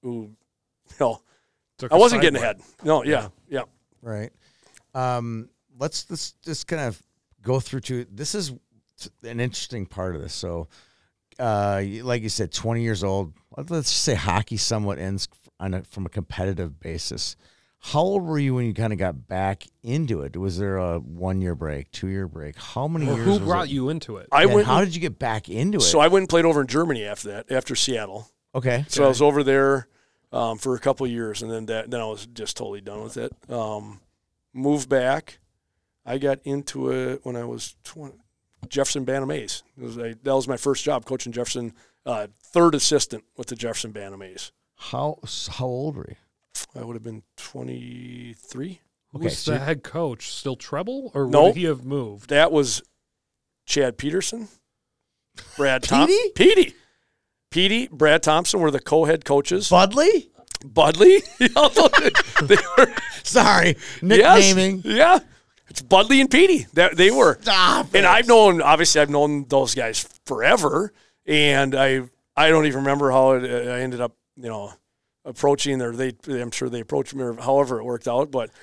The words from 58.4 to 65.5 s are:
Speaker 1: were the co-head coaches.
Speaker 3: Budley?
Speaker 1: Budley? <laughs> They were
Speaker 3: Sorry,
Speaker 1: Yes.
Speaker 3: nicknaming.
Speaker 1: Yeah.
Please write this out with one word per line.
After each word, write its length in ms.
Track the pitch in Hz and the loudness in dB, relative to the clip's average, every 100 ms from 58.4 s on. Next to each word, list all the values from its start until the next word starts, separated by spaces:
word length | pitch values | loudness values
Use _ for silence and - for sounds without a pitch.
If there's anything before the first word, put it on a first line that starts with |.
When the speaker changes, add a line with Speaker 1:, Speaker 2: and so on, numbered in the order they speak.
| 175 202 | 2 0
Speaker 1:
were 100 | 160 | 0
the 80 | 139 | 0
co-head 460 | - 156 156 160 - | 0 0 2 0 2
coaches. 440 | 143 143 180 - | 0 2 -2 4
Speaker 3:
Budley? 600 | 180 196 240 330 427 - _ - - | 4 6 4 4 2 -2 _ -16 -14
Speaker 1:
Budley? 600 | 135 110 151 160 220 392 - - | -2 4 4 8 8 8 4 0
<laughs> 0 | 247 - 302 - 320 - - - - - 143 | 2 4 4 6 6 6 4 0 0 -2 4
They 100 | 208 - - | 4 4 4
were 160 | - - - - | 4 4 -12 -12
Speaker 3:
Sorry, 520 | - 247 208 196 180 151 - - | 0 4 6 6 4 0 -8 -6
Speaker 1:
Yes. 520 | 175 208 214 - 196 185 | 4 6 10 10 8 6
Speaker 3:
nicknaming. 260 | 190 190 - | 2 -2 -2
Speaker 1:
Yeah. 340 | 220 320 370 - _ _ | 4 6 6 2 _ _